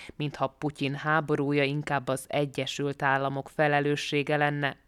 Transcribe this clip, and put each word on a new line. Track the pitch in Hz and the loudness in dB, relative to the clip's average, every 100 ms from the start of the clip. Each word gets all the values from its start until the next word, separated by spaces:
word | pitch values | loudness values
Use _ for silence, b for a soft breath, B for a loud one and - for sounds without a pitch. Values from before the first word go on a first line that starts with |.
| B - | B -6
mintha | 147 - 135 - | -6 -2 -4 -2
Putyin | 147 - 139 | -6 -2 -4
háborúja | 143 151 156 147 147 139 147 | -2 0 0 2 0 2 2
inkább | 139 147 151 139 127 | 2 0 0 -2 0
az | 131 - | -4 -2
Egyesült | 147 143 127 131 - 143 139 | -2 0 -2 -6 -2 -4 0
Államok | 143 135 135 139 - | 2 2 0 -2 -6
felelőssége | - 147 147 143 147 - 147 143 147 | 0 2 4 2 0 0 0 2 2
lenne. | 147 147 139 - | 2 2 -2 -4